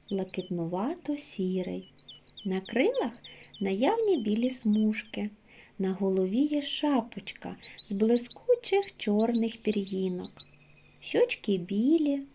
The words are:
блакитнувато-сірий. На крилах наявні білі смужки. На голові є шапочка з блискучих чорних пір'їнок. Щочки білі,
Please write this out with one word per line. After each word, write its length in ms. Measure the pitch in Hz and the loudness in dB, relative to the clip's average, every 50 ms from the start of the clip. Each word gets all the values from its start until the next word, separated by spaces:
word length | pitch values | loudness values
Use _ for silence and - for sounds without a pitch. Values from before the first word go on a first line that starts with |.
| - - | -8 -6
блакитнувато-сірий. 1800 | 202 190 185 190 - 190 180 - 180 170 165 165 180 185 214 269 359 - - - 294 285 - - - - 185 185 185 185 180 180 180 185 185 - - - - - - - - - - - - | -4 -4 -4 -4 -6 -8 -6 -4 -4 -4 -4 -4 -2 -2 -2 -4 -4 -6 -6 -6 -6 -6 -6 -10 -6 -4 -2 -2 0 -2 -2 -4 -6 -8 -10 -14 -20 -20 -20 -20 -20 -20 -20 -18 -14 -8 -4
На 160 | 196 185 190 | -4 -4 -4
крилах 500 | 190 - - 240 294 440 554 523 349 226 - - - - - - - - - - | -4 -2 0 2 2 2 2 0 -2 -4 -6 -10 -18 -20 -20 -18 -18 -14 -8 -4
наявні 580 | 196 196 190 196 254 330 440 466 453 415 370 | -2 -2 0 2 2 2 2 2 4 4 2
білі 320 | 269 214 208 208 220 240 254 | 2 2 0 0 2 0 0
смужки. 800 | 254 - - 214 208 214 214 214 214 - - - - 208 202 208 - - _ - - - - - _ - | -2 0 0 2 4 4 4 2 0 -2 -6 -8 -6 -6 -6 -6 -8 -12 _ -20 -20 -20 -20 -14 _ -2
На 140 | 190 190 190 | -2 -2 0
голові 460 | 190 202 190 190 190 185 185 196 254 | 0 0 2 2 2 2 2 4 2
є 220 | 294 294 294 294 | 2 4 2 0
шапочка 920 | 285 - - - - 294 277 247 220 - - 196 - - - - - - 190 - - - - - - - | -2 -2 -4 0 2 2 2 2 0 -2 -8 -12 -12 -12 -14 -12 -12 -12 -12 -12 -14 -16 -14 -12 -8 -4
з 40 | 202 | 0
блискучих 1000 | 196 214 220 240 240 240 - - - - - 494 480 - - 392 392 392 - - | 2 4 4 4 4 2 -2 -12 -4 2 2 2 2 4 2 2 2 2 0 -6
чорних 600 | - - 214 208 208 226 226 233 226 226 226 - - | -4 0 2 2 4 4 4 2 2 0 0 -2 -2
пір'їнок. 720 | - 220 208 202 196 185 185 190 185 185 180 180 190 - - - - - - - - - - - - - _ - | -2 0 0 0 0 -2 -2 0 0 0 -2 -4 -6 -10 -10 -14 -16 -14 -14 -16 -16 -16 -20 -20 -20 -20 _ -18
Щочки 560 | - - - 320 494 494 - - - 220 196 | -10 -2 2 2 2 2 0 -6 -2 0 0
білі, 640 | 185 170 - 202 208 233 277 320 330 302 285 277 277 277 - - | 0 0 -2 0 2 4 4 4 4 4 2 0 -2 -4 -8 -16